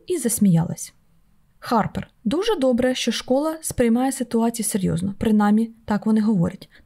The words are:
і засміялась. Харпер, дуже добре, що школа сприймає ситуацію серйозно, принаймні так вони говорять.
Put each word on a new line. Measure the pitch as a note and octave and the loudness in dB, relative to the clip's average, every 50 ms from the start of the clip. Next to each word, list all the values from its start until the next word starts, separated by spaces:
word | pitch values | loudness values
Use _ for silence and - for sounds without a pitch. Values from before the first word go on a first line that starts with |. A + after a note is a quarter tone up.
| _ - | _ -6
і | F4+ E4+ | -4 -2
засміялась. | B3 A#3 A3 - G#3 G3 E3+ E3 E3 - - - - - - _ _ _ _ _ _ _ _ _ _ _ _ _ | -2 -2 0 2 4 4 4 4 2 0 -4 -10 -12 -16 -18 _ _ _ _ _ _ _ _ _ _ _ _ _
Харпер, | - - - A3+ - - - - - - _ _ - | -6 -2 0 0 0 0 -4 -10 -12 -12 _ _ -6
дуже | A3+ A3+ E4 G4+ A4 G#4+ | -4 -2 -2 0 -2 0
добре, | F4 C4 C4 B3+ A#3 B3 B3+ B3+ | 0 2 2 2 2 2 0 -2
що | - - - | -2 -2 -4
школа | A3 - - - B3+ C4+ D4 D#4+ D#4+ D#4+ | -4 -4 -2 0 0 0 0 -2 -4 -6
сприймає | - - - - B3 A#3 A3+ A#3+ B3+ C4+ | -8 -6 -2 0 2 2 2 2 2 0
ситуацію | C4 - B3 - - A3+ A3+ A#3 A#3 A#3 G#3+ | -2 -4 -4 -4 -2 -2 0 0 -2 -4 -4
серйозно, | - - G#3 F#3 F3 E3 E3 F3+ G3+ G3 - | -4 -4 -2 -2 -2 -2 -2 -4 -4 -4 -2
принаймні | - A#3 G#3+ G#3 G#3 G#3 G#3 G#3+ A3+ A3+ - - _ | 0 2 2 4 4 4 4 2 2 0 -4 -10 _
так | - G#3+ G3+ G3+ | -4 -4 -2 0
вони | A3 A3 A3 | 0 2 2
говорять. | G#3 G#3+ A3+ F#3 E3 - - - - - _ - - | 2 2 2 2 0 0 -2 -6 -14 -20 _ -18 -8